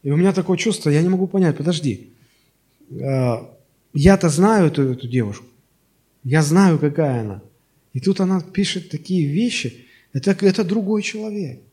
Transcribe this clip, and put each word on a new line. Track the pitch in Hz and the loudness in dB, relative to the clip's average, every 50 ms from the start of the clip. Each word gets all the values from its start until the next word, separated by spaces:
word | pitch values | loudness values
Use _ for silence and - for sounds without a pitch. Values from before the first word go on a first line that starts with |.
И | _ 139 | _ 0
у | 143 | 2
меня | 156 180 196 | 2 4 2
такое | 185 185 180 185 185 175 | 2 0 0 0 -2 0
чувство, | - 226 202 - - 151 | 0 -2 -2 0 0 2
я | 143 151 | 2 2
не | 165 180 | 2 2
могу | 185 185 190 | 2 0 -2
понять, | 185 - 196 185 165 143 | -2 0 2 2 2 2
подожди, | - 143 170 175 151 147 139 101 - - - _ _ _ _ _ _ _ _ _ _ _ _ _ _ _ _ | 0 -2 -2 -2 -2 -2 -4 -4 -4 -10 -20 _ _ _ _ _ _ _ _ _ _ _ _ _ _ _ _
э, | 143 131 131 135 135 131 127 123 117 113 - - - _ _ _ _ _ _ _ _ | -12 -8 -6 -2 0 0 0 0 -2 -4 -8 -16 -20 _ _ _ _ _ _ _ _
я-то | 151 139 185 196 190 190 165 | 4 6 6 6 6 2 0
знаю | 139 151 185 214 226 208 180 | 2 2 2 4 4 4 2
эту, | 151 - 147 139 135 | 2 2 0 -2 -2
эту | 127 127 - 120 | -2 -6 -8 -4
девушку, | 120 127 113 104 101 - - - _ _ _ _ _ _ _ _ _ _ _ _ _ _ | -2 -2 -2 -2 -6 -12 -16 -20 _ _ _ _ _ _ _ _ _ _ _ _ _ _
я | _ 131 135 160 | _ 0 0 2
знаю, | 156 139 160 185 196 185 165 147 | 2 4 4 4 6 4 4 2
какая | - 147 143 - 156 143 127 120 | 0 -2 0 0 0 0 0 -2
она. | 110 107 95 98 - - _ _ _ _ _ _ _ _ _ | -4 -6 -8 -12 -14 -20 _ _ _ _ _ _ _ _ _
И | 131 | -4
тут | 127 190 190 190 | -2 -2 0 0
она | 190 185 190 185 | 0 0 0 -2
пишет | 160 - - 196 202 - - 185 160 - | -4 -4 -4 -4 -2 -2 -4 -8 -10 -10
такие | - 151 - - 185 180 147 | -12 -12 -6 -2 -2 0 0
вещи. | 143 147 180 233 240 - - - 120 - - - _ _ _ _ _ | 0 0 -2 -2 -2 -2 -4 -8 -8 -10 -12 -20 _ _ _ _ _
Это, | _ 135 - 196 | _ -4 0 0
это | 190 190 196 196 190 226 | -2 2 2 2 2 2
другой | 214 165 202 226 202 190 220 208 | -2 -2 -2 -2 -2 -2 -2 -2
человек. | 208 - - 214 214 214 208 208 190 135 123 - - _ | -2 -6 -8 -8 -10 -8 -8 -8 -8 -8 -10 -14 -20 _